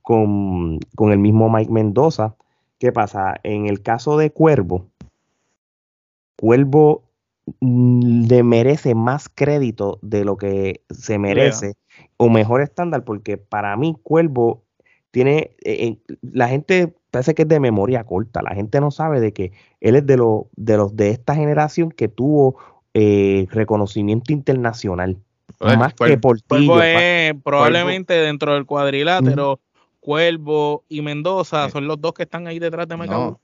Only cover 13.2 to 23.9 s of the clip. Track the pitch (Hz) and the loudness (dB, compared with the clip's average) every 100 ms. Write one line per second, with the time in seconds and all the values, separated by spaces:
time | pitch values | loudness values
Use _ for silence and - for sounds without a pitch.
13.2 | 104 98 _ 104 101 101 160 156 - 160 | -8 -10 _ -8 -6 -4 -4 -6 -2 0
14.2 | 170 127 117 - _ _ _ _ _ 123 | 2 0 0 -2 _ _ _ _ _ 0
15.2 | 131 151 - _ - - 117 - - - | 2 0 -2 _ -8 -4 -4 -6 -16 -18
16.2 | - 127 120 139 - 185 170 _ _ 123 | -8 -2 0 0 0 0 0 _ _ -4
17.2 | 131 156 156 156 131 104 104 127 113 90 | -2 0 2 2 2 0 0 -4 -4 -6
18.2 | 110 - 101 98 107 139 147 139 156 139 | -6 -8 -8 -8 -4 -2 -2 -4 -4 -2
19.2 | 110 - 92 - _ _ 110 131 139 127 | -2 -4 -10 -12 _ _ 2 4 4 2
20.2 | 117 107 - - 110 107 101 107 101 110 | 4 0 -4 -8 0 0 0 0 -2 0
21.2 | - 147 147 147 151 - 165 - 113 - | -4 -2 0 0 -2 -2 -4 -2 -6 -2
22.2 | 135 151 135 - - _ _ 110 107 101 | 0 4 2 0 -20 _ _ 2 4 4
23.2 | 98 98 92 110 104 107 98 | 4 2 0 -2 0 0 -2